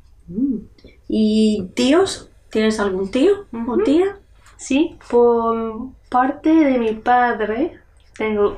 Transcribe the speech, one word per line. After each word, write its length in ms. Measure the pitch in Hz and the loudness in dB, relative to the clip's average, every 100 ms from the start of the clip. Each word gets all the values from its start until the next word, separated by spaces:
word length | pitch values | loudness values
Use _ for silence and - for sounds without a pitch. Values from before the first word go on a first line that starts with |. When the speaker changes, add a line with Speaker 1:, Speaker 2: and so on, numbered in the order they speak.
| _ - - | _ -20 -12
Speaker 1:
Mm. 300 | 180 277 214 - _ - - - | -4 -4 -4 -10 _ -20 -20 -6
¿Y 600 | 214 214 214 214 208 185 - | -2 0 2 2 0 -4 -2
tíos? 540 | 247 330 381 - - - - | 2 2 2 -4 -16 -20 -8
¿Tienes 300 | 220 220 214 | -2 -2 -2
algún 300 | 202 185 196 | -4 -4 -4
tío 340 | 262 339 403 - | 0 2 0 -4
o 40 | 226 | -10
Speaker 2:
Ujú. 260 | 233 233 | -4 -2
Speaker 1:
tía? 340 | 415 311 392 392 _ - - - | 2 2 0 -4 _ -20 -20 -14
Speaker 2:
Sí, 400 | - 269 339 - - | -4 0 -2 -4 -2
por 840 | 240 240 233 226 226 226 220 262 - - | 2 4 2 0 -2 -4 -8 -12 -16 -4
parte 400 | 247 262 294 311 | -2 0 -2 2
de 280 | 320 285 254 | 4 4 2
mi 120 | 226 220 | -2 -2
padre 840 | - 247 240 220 208 220 330 - _ _ _ - | 0 2 2 0 -4 -2 -4 -6 _ _ _ -8
tengo 400 | 220 208 208 | -4 0 0